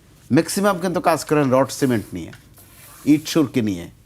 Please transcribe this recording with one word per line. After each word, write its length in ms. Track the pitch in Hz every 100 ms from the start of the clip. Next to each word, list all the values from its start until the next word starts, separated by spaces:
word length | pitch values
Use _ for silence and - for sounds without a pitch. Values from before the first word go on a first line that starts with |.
| _ - -
ম্যাক্সিমাম 460 | 131 131 - 202 180
কিন্তু 220 | 185 170
কাজ 240 | 175 156
করেন 260 | - 151 135
রড 200 | 131 131
সিমেন্ট 340 | - 139 117 90
নিয়ে, 200 | 90 80 - - - - - - -
ইট 240 | 123 151 151
সুরকি 340 | 170 135 127
নিয়ে 280 | 107 90 85 -